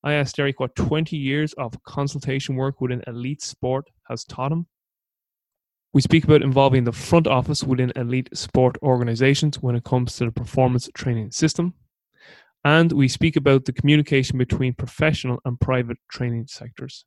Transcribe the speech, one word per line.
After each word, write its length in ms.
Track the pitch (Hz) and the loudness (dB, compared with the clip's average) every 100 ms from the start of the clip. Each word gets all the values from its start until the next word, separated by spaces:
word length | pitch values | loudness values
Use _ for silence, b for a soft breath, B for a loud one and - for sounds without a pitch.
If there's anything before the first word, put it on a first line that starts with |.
I 100 | 143 | 0
asked 220 | 147 131 - | -2 -2 -2
Derek 240 | 139 135 | -2 -2
what 160 | 127 - | -6 -2
twenty 400 | 123 151 160 160 | 0 0 -2 -4
years 380 | 135 147 151 | -2 -2 -2
of 280 | - 120 - | -6 -10 -12
consultation 760 | - - 139 143 135 135 - 131 | -10 -6 -4 -4 -4 -4 -4 -4
work 240 | 135 135 | -4 -2
within 200 | 127 123 - | -4 -4 -8
elite 340 | 117 123 147 | -8 -8 -8
sport 480 | - - 123 131 139 _ _ | -12 -6 -2 -2 -4 _ _
has 160 | 117 - | -12 -10
taught 260 | - 135 | -6 -4
him. 160 | 165 175 _ _ _ _ _ _ _ _ _ _ _ _ | -4 -6 _ _ _ _ _ _ _ _ _ _ _ _
We 80 | 135 | 0
speak 240 | - 160 - | 4 2 6
about 160 | 151 | 4
involving 420 | 135 131 135 131 | 4 4 4 4
the 80 | 120 | 0
front 360 | - - 170 160 | -4 2 2 4
office 360 | 131 127 147 | 0 0 -4
within 300 | 131 127 127 131 | -2 -2 -2 -4
elite 400 | 120 131 131 - | -4 -4 -4 -12
sport 420 | - - 127 - | -2 2 2 2
organizations 800 | 143 127 120 113 131 139 151 - | 0 2 0 2 2 4 0 0
when 140 | 127 120 | -2 -2
it 100 | - | 0
comes 320 | 127 123 - | 0 0 -2
to 80 | 117 | -4
the 60 | |
performance 580 | 113 117 - 127 123 - | -4 -4 2 2 2 -4
training 380 | - 131 117 107 | -6 -4 -4 -4
system. 440 | - 160 - 175 - _ _ _ b b b b _ 143 | 0 0 0 -4 -6 _ _ _ b b b b _ 4
And 260 | 156 165 | 6 6
we 160 | 143 131 | 4 2
speak 300 | - 165 151 | 2 0 2
about 280 | 139 135 127 | 4 4 2
the 80 | |
communication 640 | - 143 151 143 139 131 127 | -2 4 4 4 0 0 -2
between 360 | 123 - 127 | 0 0 0
professional 680 | 123 131 - 156 151 127 123 131 | -2 -8 -2 -2 0 -4 -4 -6
and 160 | 123 | -4
private 380 | - 127 117 120 _ | 0 0 -2 -10 _
training 360 | - 123 117 113 | -6 -4 -4 -8
sectors. 580 | - 120 - 135 - | -14 -18 -14 -16 -16